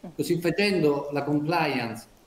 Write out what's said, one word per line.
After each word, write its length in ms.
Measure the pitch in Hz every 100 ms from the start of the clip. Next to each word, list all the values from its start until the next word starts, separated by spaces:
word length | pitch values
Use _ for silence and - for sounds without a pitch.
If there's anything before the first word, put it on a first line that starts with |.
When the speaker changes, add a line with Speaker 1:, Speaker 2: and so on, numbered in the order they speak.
| 180
Speaker 1:
Mm. 40 | -
Speaker 2:
Così 240 | - 170
facendo 720 | 170 160 208 190 151 143 -
la 120 | 143
compliance, 840 | 143 147 147 170 151 127 113 110 - -